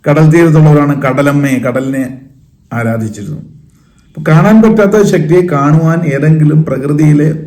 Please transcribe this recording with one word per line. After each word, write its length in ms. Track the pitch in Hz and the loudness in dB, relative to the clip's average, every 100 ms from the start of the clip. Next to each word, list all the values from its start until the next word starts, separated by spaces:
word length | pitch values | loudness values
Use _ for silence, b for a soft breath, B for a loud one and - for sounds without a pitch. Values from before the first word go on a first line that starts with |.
| 156 | 0
കടൽ 180 | 151 160 | 2 4
തീരത്തുള്ളവരാണ് 600 | 170 170 156 151 147 143 131 | 4 4 4 4 4 0 -2
കടലമ്മയെ, 540 | 135 127 143 143 139 127 123 | -2 -2 -2 -2 -2 -4 -4
കടലിനെ 360 | 123 135 135 127 - - _ _ _ _ 120 | -6 -6 -6 -8 -12 -20 _ _ _ _ -6
ആരാധിച്ചിരുന്നു. 640 | 113 113 110 107 101 - - - _ b b b b | -6 -6 -8 -10 -14 -14 -16 -20 _ b b b b
അപ്പൊ 120 | - 170 | -10 0
കാണാൻ 260 | 160 196 220 | 2 4 4
പറ്റാത്ത 360 | 220 214 196 214 - | 4 2 0 2 0
ശക്തിയെ 300 | 180 151 180 175 | 0 0 0 0
കാണുവാൻ 480 | 143 143 160 160 170 165 | -2 0 0 0 -2 -4
ഏതെങ്കിലും 460 | 143 151 156 151 156 156 | -2 0 2 2 0 -2
പ്രകൃതിയിലെ 600 | 131 143 151 151 147 147 - | -6 -4 0 2 2 0 -4